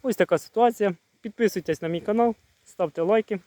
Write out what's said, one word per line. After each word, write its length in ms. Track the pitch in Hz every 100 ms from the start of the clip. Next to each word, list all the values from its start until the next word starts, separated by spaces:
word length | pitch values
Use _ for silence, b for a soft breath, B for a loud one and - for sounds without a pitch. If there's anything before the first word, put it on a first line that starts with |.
Ось 140 | 262 220
така 220 | 185 165
ситуація. 580 | - - 240 233 202 175 _ _
Підписуйтесь 600 | 226 - 226 190 165 156
на 60 | 165
мій 140 | 170
канал, 340 | 175 220 233 220 _ _
ставте 380 | _ - 175 156
лайки. 380 | 165 220 220 196